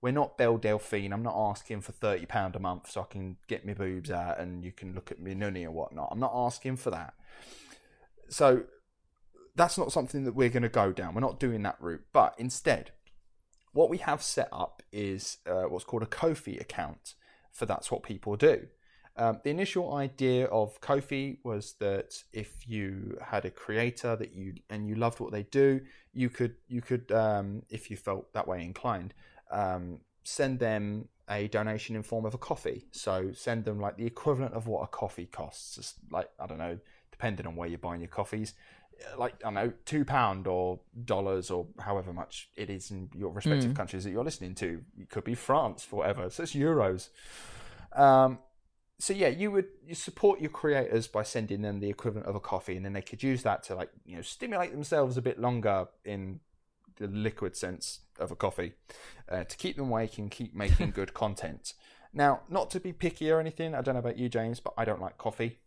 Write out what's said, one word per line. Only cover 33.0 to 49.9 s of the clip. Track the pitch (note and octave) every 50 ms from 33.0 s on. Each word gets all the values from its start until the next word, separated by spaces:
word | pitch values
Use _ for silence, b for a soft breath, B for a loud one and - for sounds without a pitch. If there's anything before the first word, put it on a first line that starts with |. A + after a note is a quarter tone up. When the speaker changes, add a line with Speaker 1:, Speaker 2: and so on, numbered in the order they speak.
| - - F#2+ F#2 F#2 F#2+ F#2+
Speaker 1:
send | - - - A#2 A2+ G#2+
them, | A2 G#2+ G#2
like, | G2+ G2+ G2+ -
the | A2+
equivalent | A#2 A#2 - - D#3 C#3+ B2+ C3+ B2 -
of | A2+ A2 A2+
what | G#2+ D#2 C2+
a | -
coffee | - - - G2 - - F2
costs. | - - - F2 C#2+ - - - - - -
It's | - - - - - -
like, | D2+ E2+ - - _ -
I | C2+
don't | - D#2 D#2
know, | D#2+ E2+ E2+ F2+ b b b b b b
depending | - - - A#2 G#2 F2+ E2 E2
on | E2
where | E2 F2 E2+
you're | E2+ E2
buying | - F2 E2+ E2+
your | E2+ -
coffees, | - - G2+ - - G#2+ G#2+ G#2+ - B B B B B B B - - - - C3+ C3
like, | A#2+ A#2+ - - -
I |
don't | A2+ G#2
know, | G2 G#2 A#2+ - - -
two | - D3+ D3+ C#3+
pound | - C#3 C#3 B2 G#2+ F#2+ F#2+ F#2 F#2+
or | F#2 F2+ F2+ F2+ F2+ F#2 - _ _ A#2 A#2+
dollars | A#2 A2+ F#2+ G2 G2 F#2+ F#2+ F#2 -
or | F#2 F2+ F2 E2 - -
however | - G#2 G2+ G2 F#2 F#2 F2
much | E2+ F2 - - - - - _
it | - G#2 G2
is | G2+ F#2 - -
in | G#2 F#2+ F#2+ - -
your | E2 G2+ F#2
respective | E2 G2+ - D#3 D3+ C#3+ C3 A#2+
Speaker 2:
Mm. | C3+
Speaker 1:
countries | C#3+ G2+ F2+ - F#2+ F#2
that | G2+
you're | F#2 G#2+ B2+
listening | D#3 D#3 - - F2+ F#2
to. | - G#2 F2+ E2+ E2 - - - -
It | F#2+ -
could | - G#2+ -
be | - A#2+
France | A#2+ - - C3+ D3+ D3+ A2+ F2+ - -
for | - - G2+
whatever. | D#2 F2 G2+ - F2+ F#2
So | - - E3+
it's | D#3+ -
euros. | D3 C#3 D#3 E3 D3 A2 F#2+ F#2 F#2 - - B B B B B B B B B B B B B B B B -
Um, | C3+ C#3 C#3 C3+ C3 C3 C3 C3 A#2 - - _ _ _ _ _ _ _ _ _ _
so | - - G3
yeah, | G3 F#3 D3+
you | - E3 G3 G#3+
would, | G3+ G3 F#3+ F#3+ - - -
you | D3